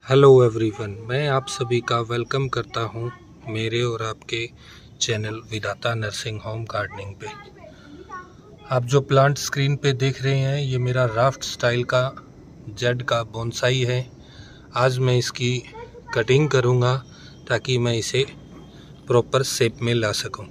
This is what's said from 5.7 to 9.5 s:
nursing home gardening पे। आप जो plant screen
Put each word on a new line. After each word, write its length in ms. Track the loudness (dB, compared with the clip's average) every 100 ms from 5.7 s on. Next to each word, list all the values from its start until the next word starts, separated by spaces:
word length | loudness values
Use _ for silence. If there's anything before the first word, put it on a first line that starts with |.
| -4 -4
nursing 460 | -4 -6 -6 -8 -8
home 240 | -8 -8
gardening 500 | -6 -6 -6 -10 -14
पे। 120 | -12 -14 -14 -18 -20 -20 -20 -20 -20 -18 -18 -18 -20 -20 -20 -4
आप 140 | -4
जो 160 | 2 0
plant 380 | 2 4 4 2
screen 380 | -4